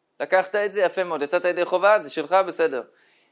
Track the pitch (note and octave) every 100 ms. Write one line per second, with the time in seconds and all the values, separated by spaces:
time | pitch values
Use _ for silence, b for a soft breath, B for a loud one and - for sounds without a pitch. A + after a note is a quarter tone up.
0 | _ - D3 F#3 F#3 G#3 G#3 G3 F3+ F#3+
1 | F3+ D#3 C#3+ F3 F3+ E3+ F3 F3+ G3 G#3+
2 | D3+ E3 D3 F#3 F3+ D#3+ D#3+ C3 A2 b
3 | b b b